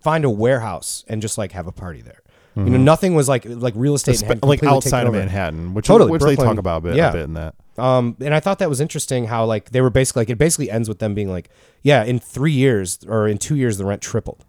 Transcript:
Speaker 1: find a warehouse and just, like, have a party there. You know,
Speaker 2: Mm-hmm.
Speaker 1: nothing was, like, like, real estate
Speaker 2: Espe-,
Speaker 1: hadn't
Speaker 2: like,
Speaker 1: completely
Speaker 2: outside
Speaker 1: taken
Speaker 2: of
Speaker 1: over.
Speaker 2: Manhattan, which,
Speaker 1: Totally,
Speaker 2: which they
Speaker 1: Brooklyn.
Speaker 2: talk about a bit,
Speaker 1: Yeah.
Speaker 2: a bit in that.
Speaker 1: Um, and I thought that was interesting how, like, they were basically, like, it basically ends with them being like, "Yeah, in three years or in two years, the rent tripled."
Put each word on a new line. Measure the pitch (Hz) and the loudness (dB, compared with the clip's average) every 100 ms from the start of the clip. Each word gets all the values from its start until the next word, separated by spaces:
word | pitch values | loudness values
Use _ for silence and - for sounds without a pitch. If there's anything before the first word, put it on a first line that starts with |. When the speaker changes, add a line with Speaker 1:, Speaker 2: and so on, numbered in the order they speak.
Speaker 1:
find | 156 160 | 0 0
a | 143 | 0
warehouse | 104 117 135 110 85 - - - | 2 2 2 -2 -8 -10 -12 -8
and | 107 | -6
just, | 107 - | -6 -6
like, | 98 | -8
have | 95 85 | -8 -12
a | |
party | - 92 131 | -12 -14 -14
there. | 113 - _ _ _ - | -18 -20 _ _ _ -2
You | |
know, | 98 | 2
Speaker 2:
Mm-hmm. | 127 | 6
Speaker 1:
nothing | 131 160 190 165 | 6 6 4 2
was, | 135 | 2
like, | 131 110 | 0 -2
like, | 120 123 107 | -6 -4 -2
real | 135 143 | 0 0
estate | - 120 | 0 0
Speaker 2:
Espe-, | 107 | 0
Speaker 1:
hadn't | 120 | 0
Speaker 2:
like, | 139 147 | 2 2
Speaker 1:
completely | 147 139 | 4 2
Speaker 2:
outside | - 131 | 2 0
Speaker 1:
taken | 123 | 0
Speaker 2:
of | 107 | 0
Speaker 1:
over. | |
Speaker 2:
Manhattan, | 95 98 87 80 85 | -2 -2 -4 -4 -6
which, | 98 110 | -6 4
Speaker 1:
Totally, | 214 214 | 6 6
Speaker 2:
which | 165 | 4
they | 143 170 | 2 4
Speaker 1:
Brooklyn. | 123 | 2
Speaker 2:
talk | 107 | 0
about | 92 82 | -2 -2
a | |
bit, | 82 123 | -2 0
Speaker 1:
Yeah. | 165 | 0
Speaker 2:
a | |
bit | 85 | 0
in | 73 80 | -6 -8
that. | 78 - - - | -10 -14 -20 -4
Speaker 1:
Um, | 127 127 120 - | 0 2 0 -4
and | 139 | -2
I | 151 | -2
thought | 196 196 | 0 -2
that | 180 | -2
was | 131 | -2
interesting | 156 151 - 127 113 | -4 -6 -4 -4 -4
how, | 117 113 | -2 -2
like, | 110 - | -2 -2
they | 127 | 0
were | 127 | 2
basically, | 120 131 - | 2 0 0
like, | 117 | -2
it | 117 | 0
basically | 156 165 131 | 0 0 -2
ends | 113 113 | -4 -4
with | 107 | -4
them | 110 | -4
being | 101 101 | -4 -4
like, | 90 - _ _ _ | -6 -10 _ _ _
"Yeah, | 135 143 | 2 2
in | 110 123 | 2 -2
three | - - 147 | -4 -4 -2
years | 139 135 110 92 - - | 2 2 2 -2 -10 -4
or | 110 107 | 0 0
in | 104 | -2
two | - 147 | -4 -2
years, | 123 98 | 0 -2
the | 98 | -4
rent | 101 | -4
tripled." | - 113 - - | -4 -6 -6 -14